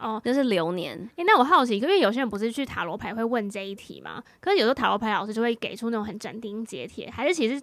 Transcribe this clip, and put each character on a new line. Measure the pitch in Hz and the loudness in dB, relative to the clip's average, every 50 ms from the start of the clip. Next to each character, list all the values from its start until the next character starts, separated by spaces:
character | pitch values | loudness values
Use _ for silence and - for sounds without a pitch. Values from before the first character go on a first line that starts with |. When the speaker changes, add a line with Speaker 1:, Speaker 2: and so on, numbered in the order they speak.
Speaker 1:
哦。 | - 226 220 214 - | -8 -6 -6 -4 -2
Speaker 2:
那 | 233 247 | 0 2
是 | 277 277 | 2 2
流 | 254 208 175 165 165 180 | 2 2 2 2 0 -2
年。 | 180 160 147 113 - - 226 - | -4 -6 -6 -8 -10 -12 -12 -8
Speaker 1:
诶， | - 339 | 0 4
那 | 381 440 440 | 6 6 6
我 | 247 | 6
好 | 277 370 339 262 | 6 6 6 6
奇， | 247 220 202 | 4 2 0
因 | 226 | 2
为 | 320 392 392 | 4 4 6
有 | 285 196 | 6 4
些 | 214 254 | 4 2
人 | 277 233 | 0 -2
不 | 196 202 | -2 -2
是 | 214 233 | -2 -2
去 | 226 - 277 | -2 -4 -6
塔 | 254 - - 175 | -6 -4 -6 -6
罗 | 170 160 | -6 -6
牌 | 226 - - 202 | -6 -8 -8 -4
会 | 226 226 | -4 -2
问 | 233 247 240 208 202 | -2 0 -2 -2 -4
这 | 196 202 196 | -6 -8 -10
一 | 196 196 | -10 -10
题 | 202 - - - 69 | -12 -14 -18 -18 -16
吗？ | 67 76 80 - 240 - _ _ | -14 -14 -14 -14 -14 -16 _ _
可 | - - | 0 2
是 | 403 | 4
有 | 381 226 | 4 4
时 | 220 | 4
候 | 269 | 2
塔 | 269 247 190 | 2 2 2
罗 | 196 | 2
牌 | 208 226 220 208 | 2 0 0 0
老 | 185 190 | 0 -2
师 | 214 214 | -2 -2
就 | 220 233 | 0 0
会 | 240 233 | 0 0
给 | 226 - - - | -2 -4 -6 -6
出 | 208 226 226 | -6 -4 -4
那 | 233 | -4
种 | 220 208 | -4 -4
很 | 208 - 214 | -6 -8 -10
斩 | - 202 127 220 | -10 -10 -10 -10
钉 | 233 214 202 214 226 | -10 -8 -8 -8 -8
截 | - - 139 123 | -8 -8 -10 -10
铁， | 226 - - - - | -10 -10 -12 -12 -12
还 | 233 - 240 294 | -8 -2 -2 0
是 | 339 | 2
其 | 311 269 | 2 0
实 | 220 262 285 | 0 0 -2